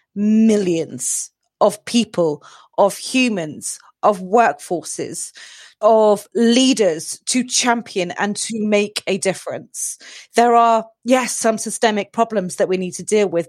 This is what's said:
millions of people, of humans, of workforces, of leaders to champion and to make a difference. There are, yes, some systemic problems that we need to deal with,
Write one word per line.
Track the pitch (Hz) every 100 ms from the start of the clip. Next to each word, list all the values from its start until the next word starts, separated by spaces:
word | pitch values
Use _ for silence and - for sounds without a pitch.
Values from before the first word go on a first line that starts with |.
| _
millions | 196 208 220 226 208 185 165 151 123 - - - _ _ _
of | 208 - -
people, | 240 214 - 165 147 - - _ -
of | 196 -
humans, | - 262 247 196 156 - - - _ _
of | 202 190
workforces, | 185 233 226 - - 170 - - 143 160 - - - - - _
of | 214 220 214 202 -
leaders | - 233 240 262 220 190 160 - - -
to | 254
champion | 247 - 254 233 - 196 175
and | - 202 208
to | - 226
make | 208 208 208 - -
a | 196
difference. | 196 - - 127 127 - - - - - - -
There | 240
are, | 233 233 226 226 _
yes, | 233 254 247
some | - 226 220
systemic | 220 - 226 214 196
problems | - 226 220 185 -
that | 160
we | 185
need | 180
to | -
deal | 175 214 196
with, | 170